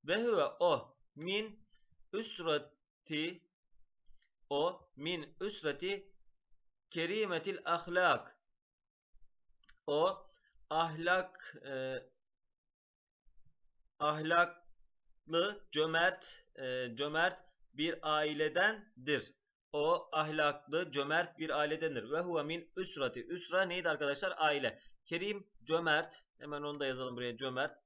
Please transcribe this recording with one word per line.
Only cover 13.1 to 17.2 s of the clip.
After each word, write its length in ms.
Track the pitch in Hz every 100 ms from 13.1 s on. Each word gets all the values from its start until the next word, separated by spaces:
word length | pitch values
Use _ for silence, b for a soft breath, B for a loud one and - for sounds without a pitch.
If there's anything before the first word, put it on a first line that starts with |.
| _ - - - _ _ _ _ _
ahlaklı, 1700 | 147 151 156 170 175 - - - - _ _ _ - 165 196 208 -
cömert, 720 | 147 160 165 180 185 - - _
e, 400 | - 131 127 123
cömert 480 | 113 147 156